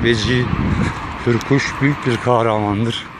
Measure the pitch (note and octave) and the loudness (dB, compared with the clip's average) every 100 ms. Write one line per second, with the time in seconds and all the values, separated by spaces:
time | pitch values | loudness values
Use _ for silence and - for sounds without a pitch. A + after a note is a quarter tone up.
0 | A#2 A#2 - B2 B2 - - - A#2 - | 2 2 2 0 0 0 0 0 -2 -4
1 | - - B2 A#2 - C#3 - - C#3 C#3+ | -8 -4 0 0 2 0 0 0 0 0
2 | C3 A2+ - A#2+ A2+ G#2+ G#2 G2+ A#2 A2+ | -2 0 2 2 2 2 0 0 -2 -4
3 | - | -10